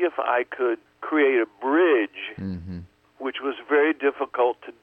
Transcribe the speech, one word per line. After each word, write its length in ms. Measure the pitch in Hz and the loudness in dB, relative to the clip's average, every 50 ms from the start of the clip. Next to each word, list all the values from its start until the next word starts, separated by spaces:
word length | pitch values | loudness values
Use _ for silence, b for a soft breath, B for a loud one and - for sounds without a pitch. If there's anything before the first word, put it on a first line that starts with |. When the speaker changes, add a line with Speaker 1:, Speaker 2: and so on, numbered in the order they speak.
| 175 | -2
Speaker 1:
if 120 | 170 - - | -2 -2 -2
I 260 | 117 113 120 123 123 - | -2 0 0 0 -2 -4
could 280 | - - 135 120 117 113 - _ _ _ | -4 -2 0 0 0 -2 -6 _ _ _
create 400 | - - 160 156 143 135 135 123 | -8 -2 0 2 4 4 4 2
a 60 | 113 110 _ _ | 0 0 _ _
bridge, 760 | - 131 143 160 180 170 147 120 107 95 - - - - - - | -4 0 2 4 4 4 4 2 2 -2 -6 -12 -14 -14 -12 -10
Speaker 2:
Mm-hmm. 420 | 95 95 92 87 82 92 90 87 90 90 _ _ _ _ _ _ | -8 -8 -8 -8 -10 -10 -12 -12 -12 -16 _ _ _ _ _ _
Speaker 1:
which 180 | 135 131 123 - 131 | -8 -8 -8 -6 -6
was 120 | 139 123 - - - | -6 -6 -8 -4 2
very 240 | 147 147 147 156 160 | 4 4 4 4 0
difficult 640 | - 131 139 131 - 139 - - - 123 123 117 - - | 0 0 -2 -2 -2 -8 -8 0 0 2 2 0 -2 -10
to 100 | - - _ | -18 -18 _